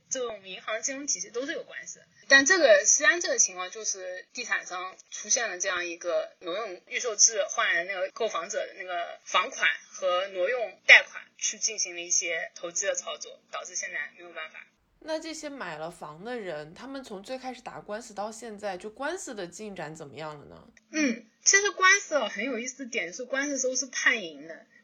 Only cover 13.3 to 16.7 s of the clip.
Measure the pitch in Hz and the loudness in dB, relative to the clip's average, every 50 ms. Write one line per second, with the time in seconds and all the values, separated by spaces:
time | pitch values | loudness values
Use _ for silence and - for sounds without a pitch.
13.3 | - - _ _ - 143 - 175 180 - 196 185 175 156 147 147 - - 175 175 | -16 -18 _ _ -10 -10 -10 -8 -8 -8 -8 -6 -6 -8 -8 -8 -12 -16 -18 -14
14.3 | 165 165 156 156 156 156 - _ _ _ _ _ _ - - - 311 320 320 320 | -12 -12 -12 -12 -12 -18 -20 _ _ _ _ _ _ -16 -8 -6 -6 -6 -6 -8
15.3 | 302 311 311 294 285 262 202 175 156 151 156 170 170 - 175 151 151 165 190 240 | -10 -8 -10 -10 -10 -8 -8 -8 -8 -6 -8 -8 -8 -10 -12 -12 -12 -12 -10 -8
16.3 | 254 240 202 185 156 151 151 151 | -8 -6 -6 -6 -6 -8 -8 -10